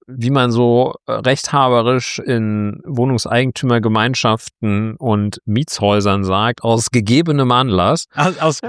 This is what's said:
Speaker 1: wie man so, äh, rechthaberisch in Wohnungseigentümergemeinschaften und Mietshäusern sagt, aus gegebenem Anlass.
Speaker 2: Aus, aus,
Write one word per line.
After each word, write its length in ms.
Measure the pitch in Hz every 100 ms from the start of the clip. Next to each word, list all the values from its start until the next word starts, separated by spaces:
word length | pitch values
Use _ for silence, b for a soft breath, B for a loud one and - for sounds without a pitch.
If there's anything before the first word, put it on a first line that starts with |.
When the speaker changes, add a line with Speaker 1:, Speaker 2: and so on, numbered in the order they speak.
| _
Speaker 1:
wie 260 | 127 117
man 200 | 139 123
so, 440 | 117 120 120 131 - -
äh, 60 |
rechthaberisch 1040 | 117 110 135 - 143 131 120 113 127 120 -
in 640 | - 120 110 107 104 - -
Wohnungseigentümergemeinschaften 2000 | 131 127 123 - 117 131 123 131 120 110 110 113 - 120 110 - _ 110 101 110 107
und 420 | 120 104 104 - -
Mietshäusern 800 | 107 156 - 104 104 101 98 95
sagt, 360 | 95 110 120
aus 280 | 113 113 113
gegebenem 640 | 123 104 123 170 143 131
Anlass. 540 | 123 131 95 90 160 - -
Speaker 2:
Aus, 220 | 151 180
aus, 200 | 160 151